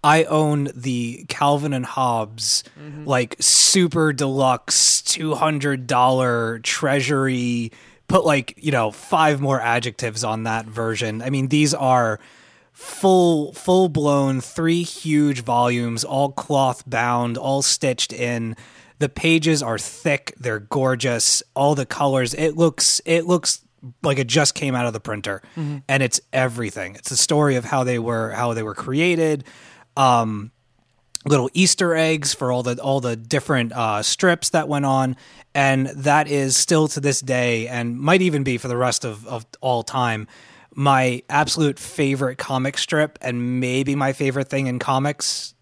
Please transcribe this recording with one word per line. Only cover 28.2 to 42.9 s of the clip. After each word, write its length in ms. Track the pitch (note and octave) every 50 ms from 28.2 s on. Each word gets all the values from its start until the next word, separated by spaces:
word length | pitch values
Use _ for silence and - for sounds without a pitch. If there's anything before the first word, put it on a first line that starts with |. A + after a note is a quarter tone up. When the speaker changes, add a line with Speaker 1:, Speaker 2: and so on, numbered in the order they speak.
| A2+ A2
Speaker 1:
how 220 | G#2 G#2 A#2+ A#2+ A#2
they 100 | A2+ A2
were 120 | G#2+ G2+
created. 680 | - - - C3 D3 E3 F3+ F3 D#3+ D#3+ D#3+ D#3 C#3+ C3+ - - - - - - - - _ _ -
Um, 540 | C#3 B2+ B2 A#2 A2+ A2 G#2+ G#2 G#2 A#2 _ _ _ _ _ _ _ _ _ _ _ _ _ - _
little 240 | C#3 D3 C#3 B2 C3+ _
Easter 420 | E3+ F#3+ F3 - - F#3 F3 E3
eggs 380 | D#3+ D#3+ D#3+ D#3+ D#3 C#3+ C3+ -
for 180 | - C#3 B2
all 120 | B2 B2 B2
the, 180 | B2 A#2+ B2
all 200 | - C3+ C3+ C#3
the 140 | B2 B2 A#2
different, 580 | A2+ A2+ A#2 - C#3 - - D3+ C3 A#2 A#2 A2
uh, 280 | B2 A#2 A2 G#2 G#2 G#2+
strips 460 | - - - - F#3 E3+ E3+ - -
that 180 | - E3 D3+ D3
went 180 | D3 C#3+ C#3+
on, 300 | C#3 C3+ C3+ C3 C3 C3 - - - - - - _ _
and 320 | D3 C#3 C3+ C3+ C3+ C3 C3+
that 400 | - C#3+ C3+ D3+ C#3+ D3+ D3+ D3
is 280 | D3 C#3+ C#3 C3+ C3
still 320 | - - - F3+ D#3 D#3 D3+
to 100 | - D#3
this 220 | C3+ C#3+ C3+ -
day, 460 | - C3 C3 B2 B2 A#2+ A#2 A2+ A2+ A#2+
and 320 | B2+ A#2+ A#2 A#2+ A#2+ B2
might 220 | C#3 D3+ F3+ F#3+
even 220 | F#3 F3+ D3+ C#3+ C#3
be 140 | C3+ B2+ A#2
for 100 | - B2+
the 100 | A#2+ A#2+
rest 260 | B2+ B2 A2+ - -
of, 200 | B2 G#2+ G#2 A2+ A2
of 180 | A#2+ A2+ A2 _ - -
all 220 | - C3 B2 A#2 A2
time, 440 | - - C3+ B2 A#2+ A2+ G#2+ G#2 - - - - - - - - _ _
my 480 | - C#3 C#3+ C3+ C3 C3 B2+ B2 B2+ - _
absolute 500 | C#3 D3 D3+ C3 - - D#3 D3 C3+ -
favorite 580 | - - - - D3 C#3 C3+ C3 C#3 B2+ C3 -
comic 400 | - - C3+ C3 C3 C#3 C#3 -
strip, 400 | - -